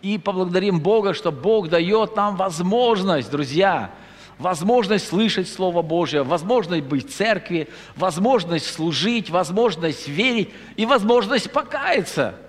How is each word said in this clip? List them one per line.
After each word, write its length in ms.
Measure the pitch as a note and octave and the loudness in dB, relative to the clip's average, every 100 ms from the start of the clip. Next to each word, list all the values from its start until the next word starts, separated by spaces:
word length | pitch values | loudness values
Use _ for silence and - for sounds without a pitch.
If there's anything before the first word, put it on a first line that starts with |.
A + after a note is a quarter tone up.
И 160 | G3 G#3 | -2 -2
поблагодарим 640 | F3+ F#3 F#3 F3 G3+ F3 | -2 -2 0 0 2 2
Бога, 320 | D#3 A3 G3+ | 2 2 2
что 180 | D#3+ F3 | 0 -4
Бог 380 | C#3+ E3 A3 E3 | -2 2 2 4
дает 460 | E3+ E3+ G#3+ G#3+ G#3 | 2 4 2 2 0
нам 180 | G#3 F#3+ | 0 0
возможность, 960 | F#3+ D#3+ F3+ A3 B3 G#3+ F#3+ D#3+ G#2+ | -4 -2 0 2 4 4 2 0 0
друзья, 640 | C#3+ C#3 C#3 F#3+ E3 F#2+ - - - - - | -4 -2 2 4 2 -2 -10 -20 -20 -20 -6
возможность 720 | D#3+ F3 F3+ B3 G3 G#3 - | -4 -2 2 2 4 0 0
слышать 400 | F3 A3 F#3 F3+ | 0 2 0 -4
Слово 340 | - F#3 E3+ | -2 0 0
Божье, 420 | E3 E3 D#3+ D3 | 0 0 0 0
возможность 600 | C3 E3 E3+ B3 E3+ E3+ | 0 -2 2 0 2 -2
быть 260 | C#3 C#3+ B2 | -2 -4 -4
в 60 | - | -2
церкви, 540 | G#3+ G3+ - E3+ D#3 - - - | 0 0 -2 -4 -6 -12 -20 -2
возможность 680 | F#3 D#3+ G#3+ C4 E3+ E3 - | -2 2 4 4 2 -4 -4
служить, 640 | - D#3+ C#3 F3+ A#3+ - | -4 -2 0 0 0 0
возможность 800 | E3+ E3 F#3 A#3+ E3 E3 C#3+ - | -2 0 2 2 2 -4 -4 -8
верить 400 | C#3+ B3 A#3 F3+ - - - | 0 2 2 -2 -6 -16 -4
и 100 | A3 | -4
возможность 640 | C4 G3+ A#3+ G3 B3+ - | -2 2 2 2 -2 -2
покаяться. 840 | - C#4 C#4+ C#4+ C#4 F3 - A#2+ F#2 | -6 -6 -6 -2 -2 -2 -4 -4 -6